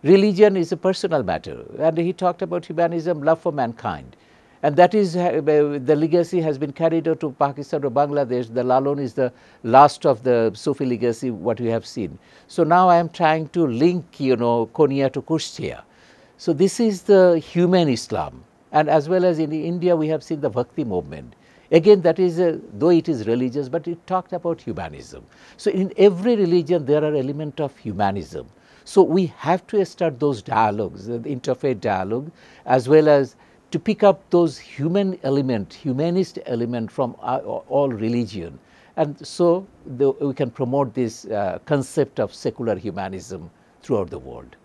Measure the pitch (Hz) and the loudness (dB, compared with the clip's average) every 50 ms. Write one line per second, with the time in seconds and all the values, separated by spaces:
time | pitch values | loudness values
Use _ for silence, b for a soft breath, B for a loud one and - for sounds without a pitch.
0 | - 143 190 196 196 214 190 175 214 208 196 190 165 160 180 160 - 190 185 - | 6 6 6 6 6 2 6 6 6 6 6 2 -2 -2 -4 -2 -2 -2 -2 -2
1 | - 185 165 143 113 90 82 80 - - 69 57 - - 113 113 - 330 160 170 | -4 -2 -2 -2 0 -2 -4 -4 -6 -12 -14 -14 -16 -16 -6 0 0 0 2 2
2 | 165 180 180 - 185 180 175 - 196 165 175 175 165 - 165 160 170 165 170 170 | -2 -2 -4 -2 -2 -2 -2 -2 -6 -6 -6 -8 -8 -6 -2 -2 -2 0 -2 -4
3 | 156 180 175 151 139 156 160 156 - 175 147 147 127 117 113 - - 110 82 73 | -4 -4 -4 0 2 0 0 2 0 -4 -2 -2 -4 -4 -6 -8 -8 -8 -8 -8
4 | 65 64 - b b b b b b b b b b 147 147 156 175 180 214 214 | -12 -20 -20 b b b b b b b b b b 0 6 6 4 6 6 2
5 | 202 180 160 180 175 175 120 156 143 151 151 151 147 147 147 147 127 139 151 147 | 0 0 -2 -2 -2 0 -2 0 0 2 4 4 2 2 -2 -4 0 0 2 2
6 | 160 160 160 175 165 165 - 180 160 160 143 131 151 143 139 - 165 165 160 165 | 2 2 2 0 0 0 -2 -2 0 -2 -2 -4 -6 -8 -4 -2 -2 0 0 0
7 | 147 165 160 - - 147 127 _ 143 139 135 147 143 - - 147 139 135 117 139 | 0 -2 -2 -2 -4 -8 -2 _ -2 -2 -2 -8 -8 -6 -6 -4 -4 -2 0 0
8 | 143 143 147 147 139 113 127 123 120 110 113 127 123 123 127 131 139 139 147 143 | 0 0 0 -2 -2 0 -2 -4 -4 -4 -4 -4 0 2 2 2 2 0 -2 -2
9 | 139 120 - 143 127 120 b b b b b b b 113 117 131 143 147 - - | -6 -6 -2 -2 -2 -2 b b b b b b b 6 8 8 8 8 4 0
10 | - 151 127 107 123 131 123 117 113 110 95 104 - 151 135 - 143 127 120 104 | 0 0 0 0 2 2 2 4 2 0 -2 -2 -4 -4 -4 -2 -2 -4 -2 -2
11 | 120 120 113 - - 127 117 92 82 120 113 104 120 113 113 113 - - - 127 | -2 -2 -2 -2 -6 -6 -6 -4 -4 -4 -4 -2 -2 -2 -2 -4 -6 -8 -8 -8
12 | 101 80 71 - b b b b b b - - 165 151 170 180 185 180 175 170 | -8 -8 -10 -16 b b b b b b 0 0 2 4 4 4 6 6 4 4
13 | 170 165 - - 175 156 156 160 160 147 - 175 165 139 113 117 147 175 180 180 | 2 -2 -2 0 2 2 2 0 -2 -4 0 0 0 0 2 2 2 2 2 0
14 | - _ - - 139 131 127 113 120 120 117 117 113 110 - - 151 139 135 139 | -6 _ -10 -4 0 0 2 2 2 0 0 0 -2 -4 2 2 2 2 4 0
15 | 135 131 - 139 - - 160 156 - - - - 139 73 57 - - b b b | 0 0 -2 -6 -4 -2 -4 -4 -4 -8 -12 -10 -10 -10 -10 -12 -18 b b b
16 | b b b b b b b b - 175 160 139 180 190 - - 233 220 196 180 | b b b b b b b b -4 -4 0 2 2 0 2 0 0 0 0 -2
17 | - - 202 190 185 180 170 165 - - - 170 175 180 185 185 170 147 123 113 | 2 4 6 8 8 6 4 2 -2 -2 0 0 2 4 4 2 2 2 0 -2
18 | - - 107 95 - - - - - _ _ _ _ _ - 151 156 147 151 156 | -4 -6 -6 -6 -6 -8 -12 -20 -20 _ _ _ _ _ 0 0 2 4 2 0
19 | 143 160 185 185 180 180 170 156 160 147 156 156 151 170 175 180 170 180 175 160 | 2 2 0 2 2 2 0 0 -2 -4 -4 -6 -4 -6 -6 -2 2 2 2 2
20 | 156 156 156 147 - - 165 147 143 131 101 123 123 _ _ - 143 113 95 90 | 2 -2 -2 -4 -4 -8 -6 -4 -4 -4 -2 -4 -6 _ _ -6 -4 -2 -4 -4
21 | 76 71 76 73 65 60 - b b b b b b b 156 165 156 214 208 190 | -4 -6 -16 -16 -16 -20 -20 b b b b b b b 2 4 6 6 6 6
22 | 165 170 160 - 185 180 165 170 180 170 156 - - - 107 104 135 175 175 165 | 4 0 2 2 0 0 0 0 0 0 0 -4 -10 -16 -6 0 2 4 4 2
23 | 160 165 151 117 104 107 117 123 127 127 117 147 139 123 139 165 147 175 170 170 | 2 0 -4 -4 -2 -2 0 0 -2 -2 -4 -6 -6 -6 -6 -6 -6 -8 -10 -10
24 | _ - 185 185 180 _ 185 170 170 170 165 - - 120 107 - 87 80 73 64 | _ -4 -4 -4 -4 _ -10 -6 -4 -4 -6 -6 -8 -10 -10 -8 -10 -12 -12 -16
25 | 60 - - 64 58 B B B B B B B - 208 190 185 190 185 - - | -18 -18 -20 -20 -20 B B B B B B B -4 -2 0 0 -2 -2 2 4
26 | 190 208 185 170 190 247 240 214 196 170 175 180 160 139 180 170 143 123 147 151 | 4 4 4 4 0 0 2 2 2 2 2 2 2 2 -2 -2 2 2 2 2
27 | 151 151 151 143 127 135 139 147 156 147 - - 151 135 - - - 110 98 95 | 2 0 -2 -2 -4 -4 -6 -8 -10 -10 -6 -6 -8 -8 -8 -10 -10 -10 -4 -2
28 | 101 98 98 98 80 76 82 73 64 - _ b b b b b b - - 202 | -2 -2 -2 -4 -10 -10 -14 -14 -14 -16 _ b b b b b b 0 4 4
29 | 180 - 160 196 185 151 - - - 156 180 180 _ - - 208 185 - - - | 4 4 4 0 0 -2 -6 -6 -2 -2 -2 -2 _ -4 -2 -2 -2 -2 -4 -4
30 | 175 160 135 117 147 147 135 104 - - 120 107 113 107 101 107 107 85 - 98 | -4 -4 -2 -2 -2 -2 -2 -4 -6 -4 0 2 2 2 0 -2 -4 -6 -8 -12
31 | 95 113 120 120 117 147 139 123 - - 127 - - 139 123 95 - 110 98 92 | -10 -10 -10 -8 -6 -8 -8 -6 -4 -6 -4 -2 -2 -4 -4 -2 -2 -2 -2 -2
32 | 92 98 110 123 143 165 b b b b b b b - 127 131 117 127 151 156 | -2 -4 -4 -6 -6 -10 b b b b b b b 0 2 2 4 6 6 6
33 | 156 151 147 143 135 117 - b b b b b b _ - 165 - 220 214 - | 8 6 4 4 4 0 -8 b b b b b b _ -8 -4 -2 -2 0 4
34 | 214 202 196 - _ _ - 175 170 156 131 - - - - - 139 165 175 202 | 4 4 4 2 _ _ 2 2 2 2 -2 -8 -20 -18 -10 -6 -6 -2 -2 -2
35 | 202 190 185 - - 135 139 139 135 131 123 107 95 - - - - 143 123 135 | -2 -2 -6 -4 -4 -2 -2 0 0 -2 -2 -4 -4 -8 -14 -10 -6 -6 -4 -2
36 | 156 170 175 190 185 - - - - - 127 113 120 117 123 117 113 107 - - | -2 0 0 -2 -2 -4 -8 -14 -8 -6 -4 -4 -4 -4 -4 -6 -8 -8 -4 -4
37 | 131 120 117 - - - 127 135 - 101 120 113 - - 147 143 143 135 120 101 | -4 -4 -6 -10 -6 -4 -4 -4 -4 -8 -10 -10 -8 -2 0 0 0 0 -2 -4
38 | 113 110 120 120 120 101 104 95 82 85 67 - b b b b b b b - | -4 -2 -2 -2 -4 -6 -8 -12 -12 -12 -16 -20 b b b b b b b -4
39 | 160 147 139 - - - - - 175 170 170 185 196 - _ _ - - 131 123 | -4 -4 -4 -14 -16 -16 -4 0 2 2 2 0 -4 -12 _ _ -16 -16 -4 0
40 | 139 135 131 - 156 143 131 - 147 120 - - 135 120 131 143 - - - 131 | 0 0 0 -2 -6 -6 -4 -4 -6 -6 -4 -6 -6 -2 -2 -2 -2 -2 -2 -4
41 | 123 110 113 - - - 110 101 101 92 90 - _ - 151 139 135 - - 156 | -4 -4 -6 -10 -10 -6 -4 -4 -4 -4 -6 -8 _ -2 -2 -2 -2 -2 -2 -2
42 | 139 139 _ - 110 98 - - - 127 113 - 123 113 104 95 - 104 82 98 | -2 -2 _ -6 -6 -6 -6 -8 -8 -8 -6 -4 -4 -4 -4 -4 -6 -10 -8 -8
43 | 95 95 95 92 73 - 95 87 82 82 _ b b b b b - - 131 104 | -8 -8 -10 -12 -14 -14 -14 -14 -14 -18 _ b b b b b -6 -2 -2 -2
44 | 92 87 - 67 64 65 60 60 - - - _ | -2 -4 -10 -14 -14 -16 -18 -18 -20 -20 -20 _